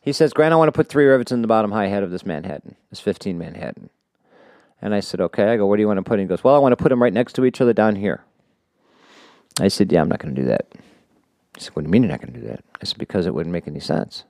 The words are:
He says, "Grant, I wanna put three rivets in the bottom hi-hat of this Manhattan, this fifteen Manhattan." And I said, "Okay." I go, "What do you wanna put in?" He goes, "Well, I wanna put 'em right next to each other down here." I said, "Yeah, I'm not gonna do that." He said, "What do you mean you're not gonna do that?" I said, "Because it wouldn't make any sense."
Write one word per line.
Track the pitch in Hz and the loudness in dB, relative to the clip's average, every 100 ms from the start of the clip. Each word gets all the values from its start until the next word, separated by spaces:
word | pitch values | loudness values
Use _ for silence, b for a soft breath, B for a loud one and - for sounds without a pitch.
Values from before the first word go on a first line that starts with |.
He | - | -4
says, | 143 156 | 0 0
"Grant, | - 156 | 2 4
I | 165 | 4
wanna | 160 | 4
put | - 151 | 2 0
three | 143 | 4
rivets | 139 131 120 | 4 4 2
in | 123 | -2
the | 113 | 2
bottom | 113 107 | 2 2
hi-hat | 107 98 101 | -2 -2 -2
of | 95 | -4
this | 90 | -6
Manhattan, | 98 78 90 76 - 69 _ | -6 -8 -8 -12 -14 -20 _
this | - | -8
fifteen | - 98 101 87 | -6 -4 -6 -8
Manhattan." | 80 - 62 - - _ _ _ b b b b b b | -10 -12 -12 -12 -20 _ _ _ b b b b b b
And | 104 | -4
I | 104 | -4
said, | 98 90 | -4 -4
"Okay." | 90 - | -2 2
I | 104 117 | 2 2
go, | 98 | 2
"What | 104 | 2
do | |
you | 104 | 2
wanna | 98 | 0
put | 92 110 | -2 -2
in?" | |
He | 95 | -2
goes, | - | 0
"Well, | 127 143 | 4 4
I | |
wanna | 139 120 | 4 4
put | 147 | 2
'em | 127 | 2
right | 123 | 2
next | 101 123 | 2 -2
to | - | 0
each | 127 - | 0 2
other | 123 | 2
down | 110 107 101 | 4 2 2
here." | 101 67 _ _ _ _ _ _ b b b b b b b - | -4 -6 _ _ _ _ _ _ b b b b b b b -2
I | 98 | -2
said, | - 98 | 0 2
"Yeah, | 87 | 2
I'm | 76 | 2
not | - | -2
gonna | - | -6
do | 65 64 | -4 -2
that." | 53 - - b b b _ _ _ _ | -2 -4 -14 b b b _ _ _ _
He | - | -20
said, | - - | -12 -10
"What | |
do | 76 | 0
you | |
mean | 101 | 2
you're | 95 | 2
not | 60 | -2
gonna | - 60 | -10 -14
do | 57 | -14
that?" | 57 _ - | -14 _ -14
I | |
said, | - - | -12 -10
"Because | - 101 87 | -4 -2 -2
it | |
wouldn't | 71 82 | -4 -4
make | 85 - | -6 -8
any | 73 | -12
sense." | - 78 - - _ | -4 -4 -4 -12 _